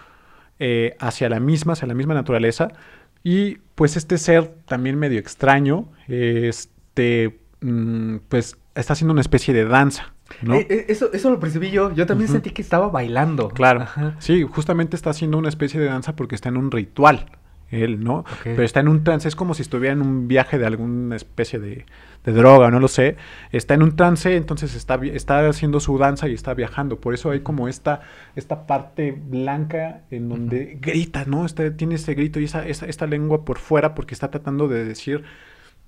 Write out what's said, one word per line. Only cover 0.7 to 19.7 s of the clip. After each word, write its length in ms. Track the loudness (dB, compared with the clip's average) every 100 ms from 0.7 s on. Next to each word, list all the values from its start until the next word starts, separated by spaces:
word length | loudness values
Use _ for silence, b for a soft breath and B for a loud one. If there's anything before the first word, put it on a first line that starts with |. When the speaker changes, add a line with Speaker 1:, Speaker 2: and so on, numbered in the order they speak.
| 0 -2 -4
Speaker 1:
hacia 280 | -6 -2 -2
la 120 | 0
misma, 320 | 0 0 0
hacia 160 | -4 -4
la 60 |
misma 200 | -4 -2
naturaleza. 540 | -2 0 0 2 0 -2 b b b b _
Y, 340 | 0 0 0 -4 _
pues, 220 | 0 2 2
este 220 | -2 0
ser 360 | 4 4 4 -4 -8
también 320 | -4 -2 -2
medio 200 | 0 -2
extraño, 680 | -4 0 4 4 4 0 -4 b -8
eh, 380 | -2 0 0 0
este, 880 | -4 -10 _ _ 0 2 2 0 -2 _ _
mm, 560 | -4 -2 -2 -2 -4 -6 -2
pues, 280 | -2 -2 -6 _
está 180 | -6 -2
haciendo 180 | 0 2
una 80 | 2
especie 320 | 4 2 2
de 120 | 2 4
danza, 480 | 4 4 0 -10 -18 -20 B
¿no? 120 | 0
Speaker 2:
Eh, 120 | 2 2
eh, 160 | 0 0
eso, 220 | 0 -2
eso 180 | 0 2
lo 100 | 2
percibí 300 | 0 -4 -2
yo. 220 | 0 0
Yo 120 | 0 0
también 200 | 2 2
Speaker 1:
Ujú. 80 |
Speaker 2:
sentí 160 | 0 -2
que 120 | -8
estaba 260 | -2 0 2
bailando. 600 | -2 -2 0 2 0 -2
Speaker 1:
Claro. 340 | 4 4 4
Speaker 2:
Ajá. 340 | 0 -4 -4 -4
Speaker 1:
Sí, 220 | 0 2 2
justamente 460 | -2 -2 0 -2 -4
está 140 | -4
haciendo 280 | -4 -2 -2
una 100 | -2
especie 320 | -2 -4 -2
de 60 | -2
danza 280 | -2 -6 -6
porque 180 | -6
está 140 | -6 -4
en 60 | -2
un 140 | -2
ritual, 560 | -2 -4 4 4 4 0 -16 -20 -20 -10
él, 320 | -2 -2 -2
¿no? 160 | -2 -4
Speaker 2:
Ok. 60 | -6 B
Speaker 1:
Pero 180 | -6 -2
está 180 | 0 4
en 80 | 4
un 140 | 4
trance, 240 | 4 0 -2
es 80 | -4
como 180 | -4
si 80 | -4
estuviera 300 | -6